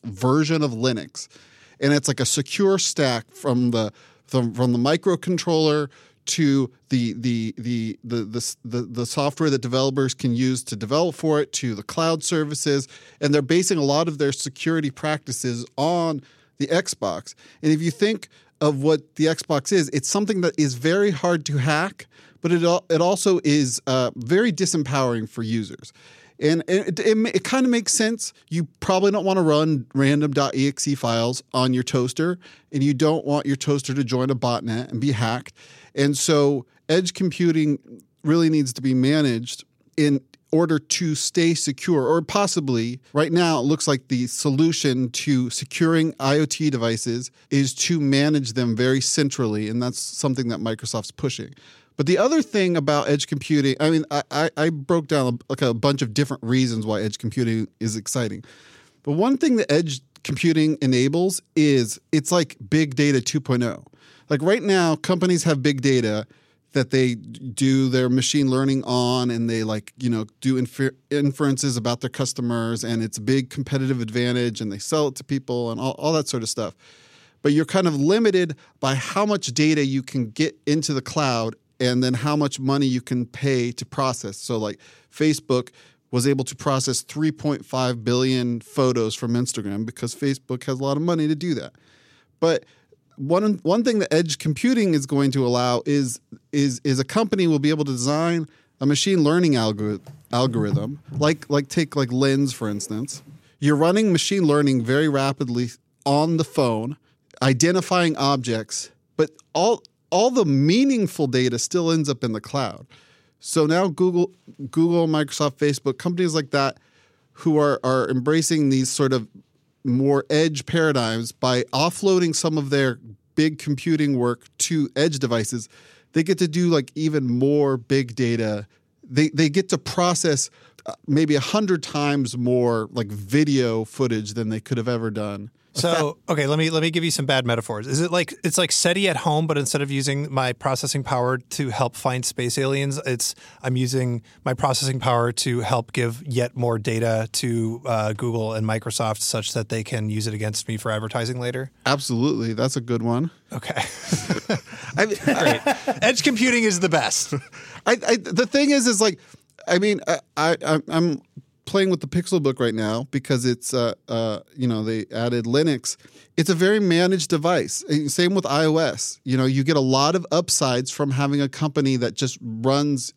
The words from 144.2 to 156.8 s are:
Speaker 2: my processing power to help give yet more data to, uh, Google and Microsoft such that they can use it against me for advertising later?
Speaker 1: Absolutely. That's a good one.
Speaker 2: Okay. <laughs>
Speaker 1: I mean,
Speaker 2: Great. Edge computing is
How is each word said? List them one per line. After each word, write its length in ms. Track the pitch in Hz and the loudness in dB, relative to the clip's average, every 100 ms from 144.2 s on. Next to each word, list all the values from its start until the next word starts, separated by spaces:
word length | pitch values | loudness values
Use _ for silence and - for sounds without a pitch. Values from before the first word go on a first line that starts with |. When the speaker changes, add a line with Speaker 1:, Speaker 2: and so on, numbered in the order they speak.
| - - - | -8 -8 -6
Speaker 2:
my 80 | |
processing 460 | 123 143 127 135 131 | 0 0 0 -2 -2
power 320 | 117 120 120 | 2 2 2
to 300 | 117 131 123 | -2 -2 -2
help 300 | 110 127 113 | 0 -2 -2
give 300 | - 117 117 151 | -2 -2 -4 -4
yet 280 | 123 120 131 | -2 -2 -2
more 220 | 120 113 | -2 0
data 500 | 110 113 113 110 113 | -2 -2 0 0 -2
to, 500 | - 127 117 113 117 131 | -4 -2 -2 -2 -4 -4
uh, 260 | 113 107 | -2 -2
Google 400 | 107 123 113 110 | -2 -4 -2 -4
and 140 | 110 110 | -2 -2
Microsoft 540 | 110 113 - 113 110 | -2 -4 -4 -2 -2
such 320 | - 113 107 | -4 -4 -4
that 160 | 120 107 | -6 -4
they 140 | 113 | -6
can 280 | 107 117 107 | -4 -4 -4
use 160 | 107 110 | -4 -4
it 80 | 107 | -4
against 320 | 107 104 - | -4 -6 -6
me 100 | 110 | -6
for 140 | 117 | -4
advertising 480 | 107 110 127 113 127 | -4 -4 -4 -4 -4
later? 320 | 123 127 135 _ - | -6 -6 -10 _ -2
Speaker 1:
Absolutely. 640 | 139 135 117 139 113 113 | -2 -2 0 0 0 -4
That's 220 | 110 131 135 | -2 -2 -2
a 60 | |
good 200 | 120 117 | -4 -2
one. 300 | 113 120 165 _ _ | 0 -2 -4 _ _
Speaker 2:
Okay. 220 | - - | -14 -8
<laughs> 800 | - - - - - - - - 226 - - - - | -6 -6 -8 -6 -4 -2 -6 -2 -6 -6 -18 -10 -2
Speaker 1:
I 120 | 214 | -2
mean, 100 | 202 | 0
Speaker 2:
Great. 380 | 285 262 294 - 285 269 - - | -2 2 2 2 0 -2 -4 0
Edge 180 | 220 262 | 0 2
computing 440 | 294 226 254 240 220 | 0 2 2 4 2
is 160 | 175 | 0